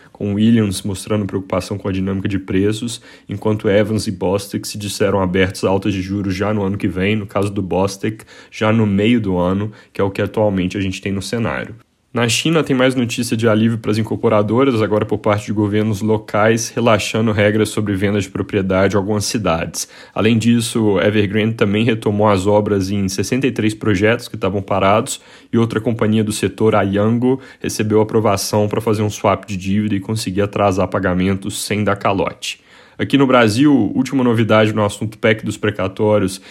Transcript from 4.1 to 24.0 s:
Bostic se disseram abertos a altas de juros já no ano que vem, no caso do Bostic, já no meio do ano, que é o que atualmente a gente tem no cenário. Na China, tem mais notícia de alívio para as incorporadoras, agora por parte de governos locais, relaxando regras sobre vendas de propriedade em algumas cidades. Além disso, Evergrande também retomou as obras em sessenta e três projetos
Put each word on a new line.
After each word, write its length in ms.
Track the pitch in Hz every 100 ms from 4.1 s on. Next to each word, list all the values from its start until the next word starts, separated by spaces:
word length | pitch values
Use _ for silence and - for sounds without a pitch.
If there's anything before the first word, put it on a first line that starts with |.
Bostic 540 | 87 90 101 - -
se 140 | - 110
disseram 420 | 101 - 101 98
abertos 420 | 92 92 92 -
a 60 | 104
altas 240 | 95 107
de 80 | 101
juros 340 | 92 101 98
já 200 | 92 101
no 80 | 107
ano 160 | 95 101
que 100 | 104
vem, 280 | 85 95 107
no 100 | 101
caso 240 | 104 101
do 100 | 104
Bostic, 640 | 95 90 98 - 110 110 - - -
já 220 | - 110
no 140 | 113 107
meio 340 | 98 107 120
do 160 | 98 90
ano, 360 | 90 98 107 - -
que 80 | -
é 40 |
o 60 | 98
que 120 | 101
atualmente 560 | 101 113 107 98 90 101
a 20 |
gente 220 | 95 92
tem 100 | 101
no 80 | 98
cenário. 540 | 92 117 104 65 55 113 _ _ _
Na 120 | 117 120
China, 340 | 117 160 165
tem 100 | 139
mais 200 | 131 131
notícia 420 | 127 117 123 117 113
de 100 | 113
alívio 300 | 107 113 113
para 140 | 110
as 80 | 107
incorporadoras, 840 | 110 110 117 110 104 113 139 113
agora 240 | 107 104
por 140 | 107 104
parte 260 | - 104
de 80 | -
governos 480 | 107 104 104 107 98
locais, 680 | 107 110 - 107 110 113 113
relaxando 600 | - 120 107 - 113 113
regras 380 | 104 104 107 107
sobre 260 | - 104
vendas 300 | 95 101 104
de 60 | 95
propriedade 640 | - - 104 95 95 98
em 20 | 101
algumas 300 | 98 104 101
cidades. 600 | 123 95 82 87 - - - -
Além 240 | - 107 117
disso, 600 | 117 120 117 120 107 95
Evergrande 580 | 107 107 101 107 110 113
também 280 | 107 101
retomou 420 | 120 110 113 101 107
as 200 | 98 95
obras 440 | 104 104 101 95
em 160 | 101 95
sessenta 400 | - 101 127 131
e 60 |
três 220 | 120 110
projetos 540 | 107 110 92